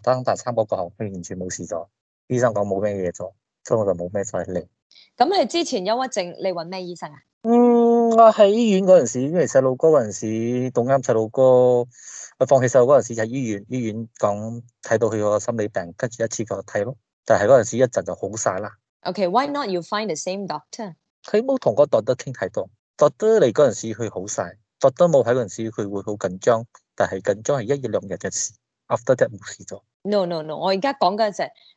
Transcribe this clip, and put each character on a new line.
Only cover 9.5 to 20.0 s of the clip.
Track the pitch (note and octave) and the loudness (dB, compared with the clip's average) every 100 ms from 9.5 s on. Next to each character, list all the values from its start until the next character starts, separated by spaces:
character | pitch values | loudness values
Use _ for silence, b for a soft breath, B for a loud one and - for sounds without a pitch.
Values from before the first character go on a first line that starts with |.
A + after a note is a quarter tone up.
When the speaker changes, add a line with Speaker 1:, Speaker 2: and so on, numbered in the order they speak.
| C3+ | 2
Speaker 1:
路 | C3 | 2
哥 | B2+ D#3+ | 2 4
嗰 | D3+ | 4
陣 | G#2+ | 2
時， | G2 A2 A2 A#2 B2 C3 | -4 -4 -4 -2 -2 -2
讀 | B2 | -2
啱 | A#2+ C3+ | 0 0
細 | B2+ | 2
路 | A2 A2 | 0 0
哥， | C3+ C3 B2+ B2+ A#2+ B2 B B B B - | 4 6 6 6 4 0 B B B B -4
我 | B2+ | 2
放 | C3+ | 4
棄 | B2 | 4
細 | C3 | 4
路 | B2 | 6
哥 | C#3 | 4
嗰 | |
陣 | - | 2
時 | A2+ | -4
喺 | |
醫 | A2+ C3+ A#2 | -4 -4 -4
院， | G2+ G#2+ | -6 -6
醫 | B2+ | -6
院 | A2+ A2 A2+ - | -6 -6 -10 -4
講 | G#2 G#2 A2 A#2+ - _ | -2 -2 -6 -12 -16 _
睇 | - A2 | -2 0
到 | A2 | 0
佢 | A2 | 0
個 | G#2 G#2 | 0 0
心 | - A#2 | -2 -4
理 | G#2 | -4
病， | - F2 - | -6 -10 -8
跟 | B2 | -8
住 | - | -4
一 | A2+ | -6
次 | - | -6
過 | G#2+ G2 | -8 -8
睇 | - G#2 | -6 -6
咯。 | G#2+ - _ _ | -6 -8 _ _
但 | - G2 | 0 2
係 | G#2 | 6
嗰 | C3 | 4
陣 | - | 4
時 | A#2 | 0
一 | |
陣 | B2+ G#2 | 0 0
就 | F2+ | -6
好 | F2+ G2 G#2+ | -6 -8 -6
晒 | A#2 F#2+ | -4 -4
啦。 | G#2 - _ _ | -8 -14 _ _
Speaker 2:
Okay, | - G3 F3+ | -10 -4 -2
why | A3 C#4+ | -2 -2
not | C#4+ A3+ | -4 -6
you | F3+ | -6
find | E3 G#3 | -6 -6